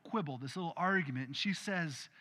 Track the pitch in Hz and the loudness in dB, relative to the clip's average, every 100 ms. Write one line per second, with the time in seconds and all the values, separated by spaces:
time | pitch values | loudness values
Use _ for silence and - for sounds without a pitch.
0 | - 220 147 127 131 185 170 - 180 190 | -2 0 0 -2 -4 -4 -4 2 4 4
1 | 139 127 131 143 202 175 - 185 160 127 | 4 -2 -2 0 0 0 0 0 0 -4
2 | - - | -10 -18